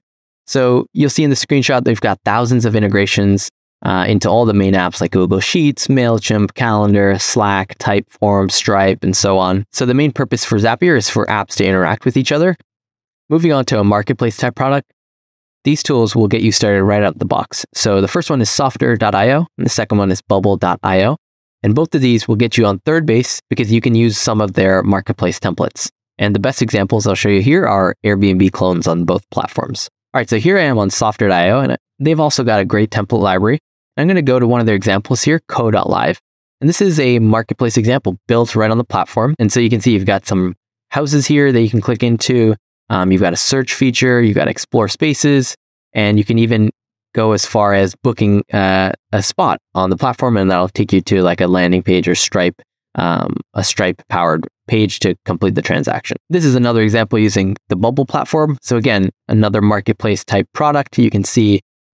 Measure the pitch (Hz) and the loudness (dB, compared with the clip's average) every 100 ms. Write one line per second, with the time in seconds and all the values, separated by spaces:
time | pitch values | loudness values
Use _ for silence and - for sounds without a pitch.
0 | - _ _ _ - 139 127 123 - - | -6 _ _ _ -6 -2 2 2 0 -2
1 | 143 - 151 135 - 143 123 127 120 113 | 0 0 0 0 0 0 0 0 0 0
2 | 113 95 - 107 120 123 113 110 104 101 | -2 -4 -2 -2 0 0 0 0 2 2
3 | 98 - 101 98 - - _ _ - 92 | 0 0 2 0 -2 -12 _ _ -4 -2
4 | 90 104 104 110 117 101 95 95 90 - | 0 0 2 2 2 2 2 2 0 -2
5 | 90 95 90 95 - 180 147 - - 135 | -2 0 0 0 0 0 0 0 0 0
6 | 120 113 - 104 101 - 117 107 104 101 | 2 0 0 0 -2 -2 -2 0 2 2
7 | 98 95 - 113 104 98 95 - - 104 | 2 0 -2 0 0 0 -4 -6 -4 -2
8 | - _ 104 101 98 - - 98 98 90 | -4 _ 0 0 0 -2 0 2 2 0
9 | 92 92 98 95 92 95 104 - 123 131 | -2 -2 0 0 0 -2 -4 -4 -2 0
10 | 147 - 131 120 - 104 113 113 180 139 | 0 -2 -4 -4 -2 0 0 0 2 2
11 | - - - 104 98 - 95 95 85 104 | 0 -2 -2 -4 -4 -2 0 0 0 -2
12 | - 135 131 147 180 175 _ _ _ _ | -2 -2 0 0 0 -2 _ _ _ _
13 | _ _ - 160 165 139 123 110 101 104 | _ _ -4 0 2 0 0 0 2 2
14 | 104 127 120 - 127 - 135 139 - _ | 0 -2 -2 -2 -4 -2 -2 -2 -4 _
15 | _ _ _ _ _ _ 143 151 - 131 | _ _ _ _ _ _ -2 -2 0 0
16 | 110 120 107 113 110 101 107 101 98 104 | 2 2 0 2 0 0 2 2 2 2
17 | 101 - - - - - - - 113 98 | 0 -2 -4 -4 -4 -10 -12 -6 0 0
18 | 95 175 - 139 113 - 135 - 131 113 | 0 -2 -2 -2 0 0 -2 0 -2 0
19 | 107 98 113 143 170 - - - 107 104 | 0 2 2 2 -2 -4 -4 -4 -2 0
20 | 98 90 - 98 98 95 90 87 95 95 | 0 -2 -2 0 0 0 0 -2 0 0
21 | 104 156 _ _ _ _ 98 120 165 156 | 0 -2 _ _ _ _ -2 0 0 0
22 | 127 113 - 107 117 - 104 98 - 165 | 2 2 0 0 0 2 2 0 -2 0
23 | 151 113 123 - - - 107 113 123 113 | 2 0 0 -6 -6 -4 0 0 2 2
24 | 117 107 - 107 104 95 95 95 101 - | 2 0 -2 -2 -2 0 2 2 2 0
25 | - - 90 - 101 82 - - - - | -2 -4 -4 -4 -4 -4 -4 -6 -12 -14
26 | _ - 101 104 131 - 117 - 98 113 | _ -4 -2 0 -2 -2 -2 0 0 0
27 | 101 92 104 101 110 170 143 98 92 - | 0 0 2 2 2 2 2 2 0 0
28 | 104 98 101 92 95 - 92 87 78 85 | -2 2 2 4 2 2 0 0 0 -2
29 | 87 92 - - - - - - - _ | 0 -2 -4 -6 -6 -6 -8 -8 -12 _
30 | _ 135 113 113 160 196 151 117 98 - | _ -6 -2 0 2 2 2 0 -2 -2
31 | 110 - 107 90 87 123 131 123 _ - | -4 0 0 2 2 2 0 -4 _ -4
32 | 147 160 151 - 117 107 95 107 107 - | 0 0 0 0 0 0 0 0 0 -2
33 | 98 113 98 92 107 147 - _ _ - | -2 0 0 2 0 0 -6 _ _ -4
34 | 160 185 139 127 120 120 113 101 104 98 | 0 0 2 2 2 2 2 0 0 -2
35 | - 127 - 160 - - 117 104 - - | 0 -2 0 -2 -2 -4 0 0 0 -2
36 | 64 - _ _ _ _ 147 - 202 156 | -2 -4 _ _ _ _ -2 2 0 2
37 | 127 120 110 110 113 - 120 117 110 131 | 2 2 2 2 -2 -4 -2 0 0 0
38 | 101 90 - 117 117 110 110 113 120 98 | -2 -6 -2 0 0 0 0 0 -2 -4
39 | - - 120 156 107 123 117 113 123 104 | -4 -2 -2 0 0 0 0 0 0 0
40 | 98 98 - 95 92 90 _ _ _ 139 | 0 -2 -2 -2 -2 -6 _ _ _ -6
41 | 147 147 135 147 139 123 113 113 113 113 | -2 0 2 2 2 2 2 0 -2 -2
42 | 120 113 - 127 110 110 _ _ - 107 | 0 0 0 2 2 0 _ _ -6 -2
43 | 92 92 92 85 - 135 127 - 135 120 | 2 2 2 0 -2 -2 -4 -2 -2 0
44 | 131 123 117 101 - - - 123 104 - | 2 2 2 2 -2 -4 -4 -2 -2 -2
45 | 156 139 147 139 127 - _ _ _ 110 | -2 0 2 2 0 -8 _ _ _ -2
46 | 104 104 104 113 113 113 107 - _ _ | 2 2 2 2 2 2 0 -2 _ _
47 | _ - 110 104 - 110 101 98 95 - | _ -2 0 0 0 0 2 2 0 -2
48 | 127 113 107 101 - 104 95 95 95 - | -4 0 2 0 0 -2 0 0 -2 -4
49 | _ 101 - - 160 - _ - 92 92 | _ -4 -4 -2 -2 -2 _ -4 -2 -2
50 | 135 120 127 110 95 90 92 - 104 95 | -2 -2 0 0 2 0 0 -2 0 0
51 | - 98 90 87 90 92 87 90 92 92 | 2 2 2 0 0 2 2 0 2 0
52 | 87 85 - 95 90 - _ _ _ - | 0 -2 -2 -2 -2 -4 _ _ _ -6
53 | 87 85 - - - - 95 - 92 87 | -4 -2 -4 -8 -8 -6 -6 -2 -4 -4
54 | - 90 85 80 - - - 110 104 - | -6 -2 0 -2 -4 -14 -4 0 0 0
55 | 95 90 - 90 95 - - 90 76 - | -2 -2 -6 -2 -2 -2 -2 -2 -4 -6
56 | - - - 175 156 127 120 117 110 113 | -8 -12 -4 0 2 2 2 2 2 0
57 | 110 113 107 98 95 98 - 92 113 139 | 0 0 0 0 -2 -4 -6 -2 -2 -2
58 | 131 147 127 156 151 139 - 120 127 104 | -2 -4 -2 0 0 -2 -2 -2 0 0
59 | 95 - - 107 107 104 104 104 98 107 | 0 -4 -2 0 2 2 2 0 -2 -2
60 | 113 101 - 98 - - 151 147 - - | -2 -4 -2 -2 -2 -2 -2 0 -2 0
61 | 120 104 95 - 107 98 - _ _ | 0 0 -2 0 2 2 -2 _ _